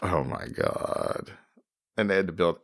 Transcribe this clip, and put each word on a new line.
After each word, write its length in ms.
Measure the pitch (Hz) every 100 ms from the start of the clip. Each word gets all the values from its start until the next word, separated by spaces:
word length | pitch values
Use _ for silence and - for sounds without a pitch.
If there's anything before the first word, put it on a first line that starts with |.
Oh 200 | 101 85
my 240 | 65 - -
god. 760 | - 50 - - 50 50 50 50 - _ _ _ _ _ -
And 140 | 104
they 60 | 95
had 100 | 95
to 60 |
build 260 | 82 85 82